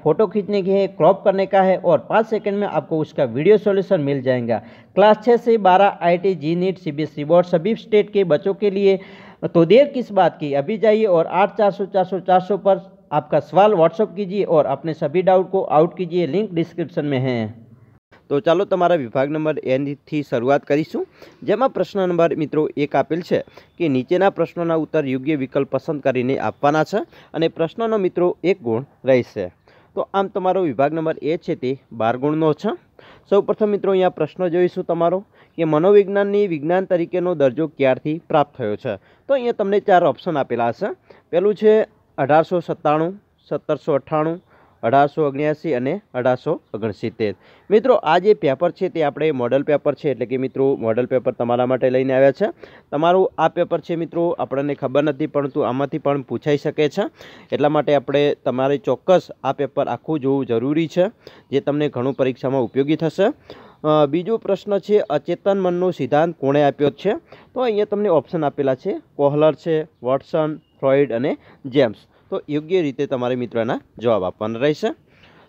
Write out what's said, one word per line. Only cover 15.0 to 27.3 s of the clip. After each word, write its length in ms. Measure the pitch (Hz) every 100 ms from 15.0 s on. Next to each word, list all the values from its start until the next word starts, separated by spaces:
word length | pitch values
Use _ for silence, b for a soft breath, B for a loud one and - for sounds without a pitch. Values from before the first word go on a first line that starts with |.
| 156 160
ડાઉટ 260 | 185 185 185
કો 140 | 190
આઉટ 340 | - 147 170 175
કીજીએ, 320 | 180 175 165
લિંક 240 | 160 214
ડિસ્ક્રિપ્શન 560 | 170 165 - 156 - 147
મેં 140 | 135
હૈ. 280 | 131 120 110 107 - - _ _ _ b -
તો 100 | 139
ચાલો 260 | 165 165 202
તમારા 300 | 190 175 175
વિભાગ 340 | 120 135 139
નંબર 300 | 156 156 151
એન 360 | - 131 143 143
થી 280 | - 151
શરૂઆત 400 | 139 127 120 143
કરીશું, 440 | - 143 160 226 370 B B B
જેમાં 260 | 120 214 262
પ્રશ્ન 380 | - 180 202 185
નંબર 280 | 170 165 135
મિત્રો 340 | 151 147 151 -
એક 180 | 143 143
આપેલ 260 | 131 160
છે 220 | 180 147 - B B -
કે 100 | 170
નીચેના 420 | 131 123 180 196
પ્રશ્નોના 460 | - 165 - 170 160
ઉત્તર 300 | 151 156 139
યોગ્ય 300 | 131 131 156
વિકલ્પ 360 | 131 143 135
પસંદ 300 | 131 - 151
કરીને 360 | 135 127 123 135
આપવાના 460 | 107 - 143 156
છે 140 | 151 202 330 B B